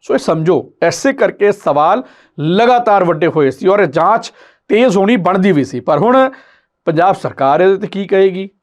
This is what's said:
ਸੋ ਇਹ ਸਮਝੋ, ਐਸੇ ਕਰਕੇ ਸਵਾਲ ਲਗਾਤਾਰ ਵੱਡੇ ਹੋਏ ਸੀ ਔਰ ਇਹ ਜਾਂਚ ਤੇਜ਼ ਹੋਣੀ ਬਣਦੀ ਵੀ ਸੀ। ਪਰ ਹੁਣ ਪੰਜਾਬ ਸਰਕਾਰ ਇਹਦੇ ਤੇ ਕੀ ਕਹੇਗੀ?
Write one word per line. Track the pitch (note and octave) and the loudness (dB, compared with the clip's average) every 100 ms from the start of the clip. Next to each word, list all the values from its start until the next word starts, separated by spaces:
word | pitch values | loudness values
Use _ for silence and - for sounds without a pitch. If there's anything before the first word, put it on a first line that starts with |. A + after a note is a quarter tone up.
ਸੋ | - | -4
ਇਹ | C4 | -4
ਸਮਝੋ, | - E3 D#3+ D#3 - _ | -2 -2 0 0 -2 _
ਐਸੇ | E3+ E3 C4+ | -4 0 -4
ਕਰਕੇ | C4+ D4+ - G3+ | 0 -2 0 -2
ਸਵਾਲ | G3+ - D3 D#3 A3 B3+ _ _ - | 0 -2 0 0 0 -4 _ _ -8
ਲਗਾਤਾਰ | D3+ F#3 A#3+ B3 A#3 G3+ | -2 0 2 2 2 2
ਵੱਡੇ | F3+ D#3 E3 | 2 0 -2
ਹੋਏ | D#3 C#3 | 0 -2
ਸੀ | C3 D#3 | 0 0
ਔਰ | G3+ | 0
ਇਹ | F3+ | 0
ਜਾਂਚ | D#3 E3+ A3+ - _ - _ _ | 0 0 0 -4 _ -20 _ _
ਤੇਜ਼ | G#3 B3 G3 | 2 2 2
ਹੋਣੀ | G3 B3 | 2 0
ਬਣਦੀ | F3 F#3+ F#3+ | 0 0 2
ਵੀ | D#3+ | 0
ਸੀ। | B2+ B2 | -2 -6
ਪਰ | B2 D3 | -2 0
ਹੁਣ | G#3+ C4 C4 C4 _ _ _ _ - | 2 2 0 -4 _ _ _ _ -4
ਪੰਜਾਬ | D#3+ F3+ F#3+ | 0 0 0
ਸਰਕਾਰ | C3+ - C3+ D3 | -6 -2 0 2
ਇਹਦੇ | F3+ G3 | 2 0
ਤੇ | G#3 | -4
ਕੀ | F#3+ F#3+ | -8 -2
ਕਹੇਗੀ? | G3 G3 F#3 G3 _ | 2 2 0 -10 _